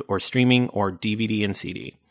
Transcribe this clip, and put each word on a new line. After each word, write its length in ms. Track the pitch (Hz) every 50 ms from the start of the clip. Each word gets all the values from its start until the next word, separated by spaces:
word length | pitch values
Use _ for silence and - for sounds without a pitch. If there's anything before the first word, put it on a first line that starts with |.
| -
or 140 | - 98 95
streaming 480 | - - - 127 127 123 127 123 123 -
or 220 | - 101 101 98
D 220 | 92 85 - 110 107
V 120 | 110 113
D 160 | 107 110 104 104
and 140 | 101 98
C 160 | - - - 90
D. 240 | - - - - _ _ _